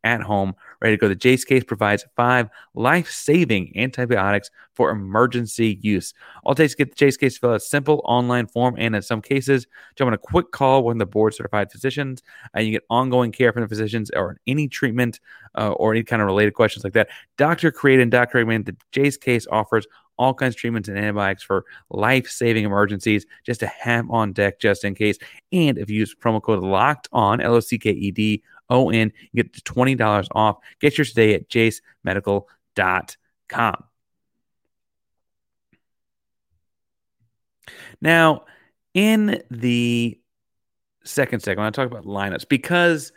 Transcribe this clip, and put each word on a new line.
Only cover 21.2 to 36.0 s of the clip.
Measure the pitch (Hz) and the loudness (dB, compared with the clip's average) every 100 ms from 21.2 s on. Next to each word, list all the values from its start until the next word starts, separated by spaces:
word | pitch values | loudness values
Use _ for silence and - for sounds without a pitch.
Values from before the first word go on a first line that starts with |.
| 98 98 | -2 -2
for | - 98 - - - | -2 -4 -4 -14 -12
life-saving | - 107 131 123 - 120 110 | -2 2 2 0 -2 0 0
emergencies | 104 101 101 101 113 107 - - | 0 2 0 0 0 0 -2 -14
just | - 120 | -10 -8
to | - | -8
have | - 117 120 - | -6 -2 -2 0
on | 113 104 | -2 -2
deck | 92 101 - | 0 -2 0
just | 110 101 | 0 0
in | 101 | -2
case. | 95 104 98 - - _ | -2 -2 -2 -8 -20 _
And | 185 156 127 | 0 2 0
if | 104 | -4
you | 107 | -4
use | 107 | -4
promo | - 120 110 | -2 -2 0
code | 110 104 | 0 -2
Locked | 92 95 127 147 - | 0 2 2 0 -4
On, | - 101 113 | 0 2 2
L | 101 | 2
O | 120 | 2
C | - 113 | 0 -4
K | 110 | -2
E | 98 98 | -2 -2
D | 98 107 104 _ _ - | -2 -2 -2 _ _ 0
O | 123 117 | 2 2
N, | 113 110 - - | 2 0 -2 -6
you | 117 | -2
get | 113 - | -2 -4
twenty | - - 127 131 | -6 0 0 2
dollars | 110 104 95 | 2 0 -2
off. | - 110 - - - | 0 0 0 -8 -2
Get | 143 135 | 0 0
yours | 139 | 0
today | - 110 | 2 4
at | 95 - | 2 0
jase | 117 113 - _ _ | 0 0 0 _ _
medical | 85 95 101 101 - _ _ - | -6 -4 -2 -4 -4 _ _ -2
dot | 92 92 - - _ _ - | 0 0 -4 -16 _ _ -10
com. | - 117 - - _ _ _ _ _ _ _ _ _ _ _ _ _ _ _ _ _ _ _ _ _ | -2 -2 -2 -10 _ _ _ _ _ _ _ _ _ _ _ _ _ _ _ _ _ _ _ _ _